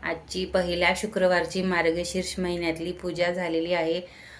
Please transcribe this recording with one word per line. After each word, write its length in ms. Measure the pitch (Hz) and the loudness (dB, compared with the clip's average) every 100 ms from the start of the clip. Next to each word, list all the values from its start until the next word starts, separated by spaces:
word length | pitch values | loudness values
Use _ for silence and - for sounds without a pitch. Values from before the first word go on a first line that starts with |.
आजची 420 | 165 165 - 185 | -4 -6 -6 -6
पहिल्या 480 | 185 190 180 175 175 185 | 0 0 0 2 2 2
शुक्रवारची 640 | 214 196 185 180 165 190 | -2 2 4 4 2 0
मार्गशीर्ष 760 | 185 175 165 165 175 185 180 - | 0 2 2 2 -2 -2 -4 -2
महिन्यातली 540 | 180 175 170 165 165 | -2 -2 -2 -2 -4
पूजा 400 | 180 180 170 175 | -6 -6 0 0
झालेली 400 | 180 175 165 165 | 0 0 0 0
आहे. 280 | 175 160 170 - - - | 0 2 -2 -4 -18 -20